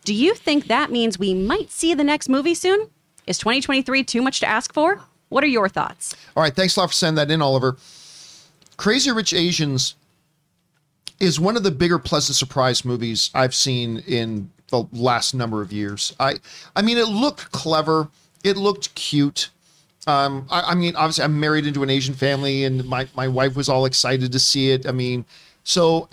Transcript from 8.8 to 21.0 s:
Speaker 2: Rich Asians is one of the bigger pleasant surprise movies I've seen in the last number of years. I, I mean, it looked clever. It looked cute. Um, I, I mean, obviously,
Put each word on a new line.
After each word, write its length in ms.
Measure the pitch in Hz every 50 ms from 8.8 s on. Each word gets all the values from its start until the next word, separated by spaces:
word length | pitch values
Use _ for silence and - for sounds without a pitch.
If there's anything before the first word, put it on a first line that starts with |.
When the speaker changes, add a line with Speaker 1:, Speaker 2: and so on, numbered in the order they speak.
| - 196 226 277 254 277
Speaker 2:
Rich 220 | 240 220 - - -
Asians 640 | 190 165 180 170 - 156 143 135 131 131 - - _ _ _ _ _ _ _ _ _ _ _ _ _ _ _ _ _ _ _ _ _ _ - - -
is 220 | 196 180 156 151
one 160 | 165 196 226
of 60 | 240 185
the 80 | 190
bigger 280 | 147 127 170 170 175 160
pleasant 380 | - - 165 147 143 - 135
surprise 480 | - 143 131 - 143 127 127 123 - -
movies 440 | 123 123 117 120 117 113 104 - - -
I've 200 | 135 131 127 127
seen 440 | - - 139 127 123 120 117 113 113 -
in 420 | - 127 117 113 113 110 104 98 - - _ _ -
the 160 | 127 120 113 - -
last 400 | 117 120 127 123 117 - - -
number 280 | 127 120 113 110 107
of 120 | 104 92 104
years. 420 | 104 104 101 101 101 - - - -
I, 140 | 135 139 143 - - - - - - - -
I 100 | 190 208
mean, 140 | 226 240
it 120 | 240 226 220
looked 420 | 208 208 262 294 285 - - -
clever. 560 | - - - 160 160 156 151 156 160 160 151 151 _ _ _ _ _ _ -
It 100 | 190 196
looked 400 | 196 196 208 196 202 - - -
cute. 540 | - - - 147 147 143 143 - - - - _ _ _ _ _ _ _ _ _ _ -
Um, 400 | 156 147 139 139 139 139 135 135 135
I, 220 | - 175 180 -
I 40 | 175
mean, 200 | 180 175 170 175
obviously, 300 | -